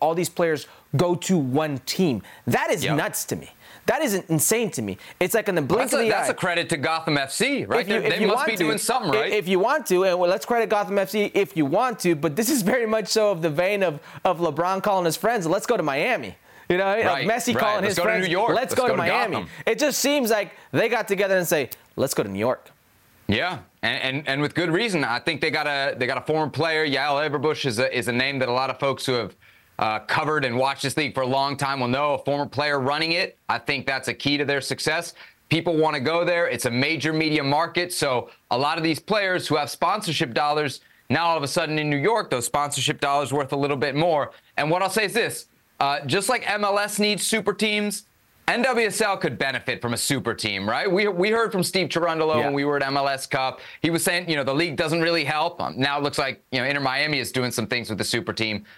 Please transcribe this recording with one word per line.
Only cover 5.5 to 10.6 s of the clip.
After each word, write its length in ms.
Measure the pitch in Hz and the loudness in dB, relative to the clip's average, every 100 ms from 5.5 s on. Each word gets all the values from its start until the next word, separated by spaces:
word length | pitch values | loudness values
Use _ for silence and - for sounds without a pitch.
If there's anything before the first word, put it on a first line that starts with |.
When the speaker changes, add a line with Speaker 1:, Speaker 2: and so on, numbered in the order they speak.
| 175 | 0
Speaker 1:
the 60 | |
blink 220 | 135 196 | 2 0
Speaker 2:
That's 100 | 262 | 0
a, 40 | 277 | 0
Speaker 1:
of 40 | |
the 60 | 233 | 2
Speaker 2:
that's 180 | 196 143 | 2 0
Speaker 1:
eye. 60 | |
Speaker 2:
a 20 | 127 | -2
credit 320 | 185 170 160 | 0 0 -2
to 80 | 160 | -2
Gotham 400 | 143 160 160 147 | -2 -2 0 0
F 140 | 135 | 0
C, 320 | - 247 277 | 0 0 0
right? 180 | 120 226 | 0 0
Speaker 1:
If 60 | 214 | 2
you, 140 | 220 | 0
Speaker 2:
They, 60 | - | 0
Speaker 1:
if 60 | - | 2
Speaker 2:
they 40 | |
Speaker 1:
you 60 | 208 | 2
Speaker 2:
must 80 | 226 | 2
Speaker 1:
want 120 | 285 | 0
Speaker 2:
be 80 | 220 | 0
Speaker 1:
to, 60 | 160 | 0
Speaker 2:
doing 120 | 214 | 0
something 380 | - - 202 214 | 0 0 2 0
Speaker 1:
i-, 60 | |
Speaker 2:
right. 100 | 196 | 2
Speaker 1:
if 160 | 208 175 | 0 2
you 120 | 185 | 2
want 260 | 208 302 226 | 4 2 2
to, 160 | 180 | 2
and 160 | 190 175 | 4 4
well, 100 | 175 | 2
let's 160 | 190 - | 2 0
credit 220 | 240 | 0